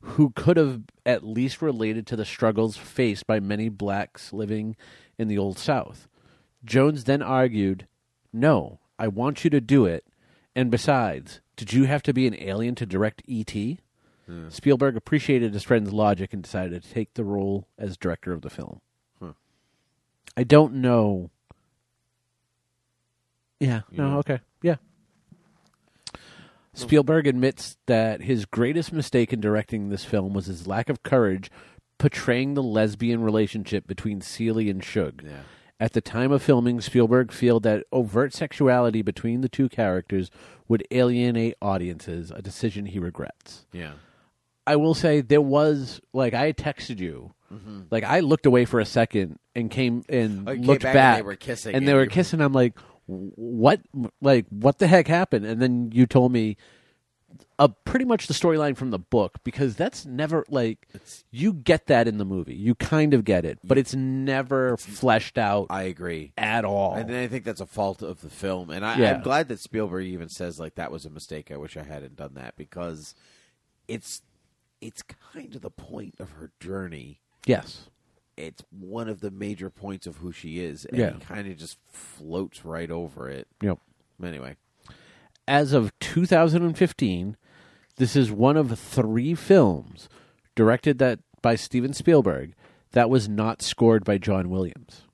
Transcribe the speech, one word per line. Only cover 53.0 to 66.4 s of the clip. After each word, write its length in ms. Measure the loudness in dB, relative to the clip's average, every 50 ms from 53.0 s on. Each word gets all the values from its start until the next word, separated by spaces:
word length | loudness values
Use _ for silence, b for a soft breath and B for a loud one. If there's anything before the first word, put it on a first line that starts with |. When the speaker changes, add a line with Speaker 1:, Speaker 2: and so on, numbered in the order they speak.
| _
Speaker 1:
"What? 720 | -12 -12 -12 -12 -14 -14 -12 -10 -8 -2 4 4 4 4 4 _ _ -8 -6 -6 -6 _ _
Like, 240 | 4 4 6 6 4 _
what 280 | -10 2 2 2 4
the 80 | _ 4
heck 220 | 6 6 6 6
happened?" 380 | 4 2 0 2 0 0 -2 -2
And 120 | -2 -2 0
then 300 | 2 2 2 0 -2 0
you 140 | 4 4 4
told 260 | 6 6 4 4 6
me, 260 | 2 2 0 0 -4 b b b b b b b b b b _ _ _ _ _ -20 -20 -20 _ _
uh, 120 | 4 4 4 4 _ _
pretty 220 | -4 -2 -2 0
much 220 | 0 0 -2 0
the 80 | -4 -4
storyline 420 | 0 2 2 2 4 2 0 -2
from 140 | -4 -6 -6
the 80 | -6 -6
book, 400 | -4 _ 2 2 2 0 _ -10 _
because 320 | -10 -4 -2 -2 -2 0
that's 300 | -2 -4 -4 -4 -10 -14
never, 400 | -10 -6 -6 -4 -2 -2 -4 -4 _
like, 380 | -2 -2 0 -2 -4 _ _ _ _
Speaker 2:
It's 300 | -20 _ -20 -20 -20 _ _
Speaker 1:
you 200 | -8 -2 0 0 0
get 340 | -2 2 2 2 2 _
that 200 | 2 4 4 4
in 120 | 2 0 -2
the 60 | -4
movie. 280 | -4 -4 -4 -6 -6 -8
You 200 | -4 0 0 0
kind 400 | _ 0 0 2 2 4 4 4
of 80 | 4 4
get 200 | 4 2 2 2
it, 120 | -2 -6 -8 -4
but 140 | 0 0
Speaker 2:
You 40 | 0
Speaker 1:
it's 140 | 0 0 -4
never 800 | -6 -4 -4 -4 -4 -4 -2 -2 -4 -4 -2 -2 -2 0 0 -2
Speaker 2:
It's 100 | -4 -6
Speaker 1:
fleshed 540 | -14 -12 -2 2 2 2 2 0 -2 _ -2
out 260 | 0 0 0 0 -2 -4
Speaker 2:
I 120 | -6 -6 -6
agree. 500 | -8 -8 -8 -8 -8 -8 -8 -12 -12 _
Speaker 1:
at 260 | -6